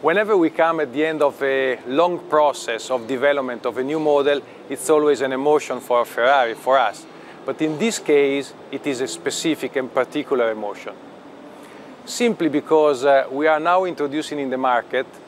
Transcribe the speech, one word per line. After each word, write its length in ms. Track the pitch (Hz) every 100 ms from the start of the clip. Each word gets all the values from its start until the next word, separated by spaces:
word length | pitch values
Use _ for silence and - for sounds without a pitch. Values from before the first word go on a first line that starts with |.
Whenever 340 | 147 180 214 208
we 140 | 165
come 300 | - 165 165
at 120 | 147
the 120 | 131 156
end 160 | 156
of 200 | 143 -
a 360 | 139 135 135 123 123
long 320 | 135 175 175 -
process 640 | 151 147 127 - 113 -
of 160 | 127 113
development 580 | 131 139 143 127 120
of 140 | 127 117
a 40 |
new 160 | 131 160
model, 440 | 151 143 143 143 - - -
it's 220 | 147 -
always 320 | 151 151 135
an 100 | 131
emotion 480 | 131 143 151 - 127
for 240 | - 120
Ferrari, 500 | 120 - 120 143 120
for 240 | 110 - 135
us. 280 | 113 98 - - - - -
But 160 | 127
in 160 | 156 151
this 200 | 226 -
case, 540 | - 147 143 139 131 - -
it 160 | 135 147
is 140 | 123
a 80 | 127
specific 680 | - - - 165 147 131 139
and 160 | 127
particular 580 | - 123 147 131 131 113
emotion. 440 | 107 104 95 - 95 - - - - - - - - - -
Simply 460 | - - 240 208 165
because, 540 | 143 - 156 151 135 139
uh, 200 | 139 -
we 160 | 135 156
are 140 | 156
now 240 | 165 180
introducing 540 | 185 156 143 147 147 147
in 120 | 135
the 80 | 127
market 480 | 131 120 - 127 131 -